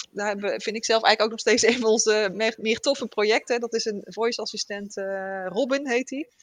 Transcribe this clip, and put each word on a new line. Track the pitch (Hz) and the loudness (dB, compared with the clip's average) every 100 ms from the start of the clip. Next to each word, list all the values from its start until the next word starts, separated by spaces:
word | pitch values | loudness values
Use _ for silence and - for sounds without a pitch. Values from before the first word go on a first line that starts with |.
| - | -12
daar | - 208 | -6 -4
hebben, | 202 202 113 | -2 -2 -2
vind | - 214 | -4 -4
ik | |
zelf | - 226 | 2 4
eigenlijk | - 220 | 4 4
ook | 220 | 2
nog | 226 | 0
steeds | - 233 - | 2 4 4
<laughs> | |
een | 247 | 4
van | 220 | 4
onze | 226 220 214 202 | 4 4 2 2
me-, | 185 220 - | 0 -2 -2
meer | 214 220 | -2 0
toffe | - 269 233 | 0 -2 -2
projecten. | - 208 233 - 240 | 0 2 2 2 -2
Dat | 233 | -2
is | 220 | -4
een | 220 202 | -4 -6
voice | - 196 233 233 | -8 -4 -2 -2
assistent, | 214 214 - 202 202 202 | -6 -8 -8 -8 -10 -8
eh, | 190 196 190 190 185 | -6 -6 -6 -8 -6
Robin | 180 254 277 285 | -2 0 0 0
heet | 240 262 | -2 -2
die. | 269 - _ | -8 -10 _